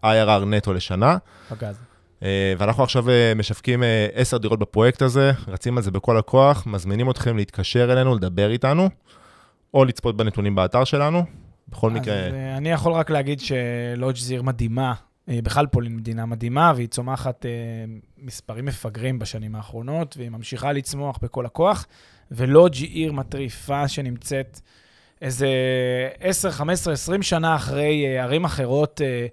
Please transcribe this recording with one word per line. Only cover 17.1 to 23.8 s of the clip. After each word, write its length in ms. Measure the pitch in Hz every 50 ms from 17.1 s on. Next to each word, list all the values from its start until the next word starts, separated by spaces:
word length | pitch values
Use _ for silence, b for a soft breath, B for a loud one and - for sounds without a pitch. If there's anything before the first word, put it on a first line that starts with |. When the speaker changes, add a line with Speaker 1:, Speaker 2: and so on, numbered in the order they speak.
| 135 135 - 135 123 - -
Speaker 2:
אה, 40 | 123 117 117 117 117 113 113 110 110 113 110 - _ _ -
מספרים 460 | 139 127 - - - - 110 113 131
מפגרים 540 | 143 127 - - 120 104 113 117 131 131 123
בשנים 360 | 110 - - 110 110 107 107
האחרונות, 600 | 107 104 - - 117 117 131 147 165 165 139 -
והיא 140 | 143 120 120
ממשיכה 420 | 113 110 110 - 135 117 - 143 147
לצמוח 460 | 139 131 - - 139 143 139 131 - -
בכל 240 | - - 131 120
הכוח, 400 | 117 - - 165 190 208 185 - b b b b b b b b b
ולודג' 440 | - 113 127 127 139 156 175 180 147
היא 140 | 127 151 170 -
עיר 180 | 160 160 160 147
מטריפה 760 | 139 131 - - 139 139 120 - - - - 139 143